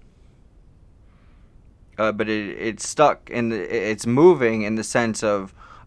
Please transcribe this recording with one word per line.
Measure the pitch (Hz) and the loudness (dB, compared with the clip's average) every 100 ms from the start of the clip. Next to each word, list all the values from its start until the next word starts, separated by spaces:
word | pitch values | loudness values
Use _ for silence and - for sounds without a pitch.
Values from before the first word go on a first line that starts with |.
| - - - - - - - - - - - - - - - - - - - - | -20 -20 -20 -20 -20 -20 -20 -20 -20 -20 -20 -20 -20 -20 -20 -20 -20 -20 -14 -4
Uh, | 107 | -2
but | 104 107 | -2 -2
it, | 107 101 60 | -4 -6 -8
it's | 107 - - | -8 -8 -6
stuck | - 143 - - | 2 4 2 -6
in | 123 117 | -4 -4
the, | 110 87 117 101 | -4 -4 -4 -2
it's | 110 117 | -4 0
moving | 123 175 156 120 110 | 6 6 6 2 0
in | 104 110 | -2 -4
the | 107 | -2
sense | 123 117 104 | 0 0 0
of | 107 101 95 - - - | 0 -2 -4 -14 -20 -20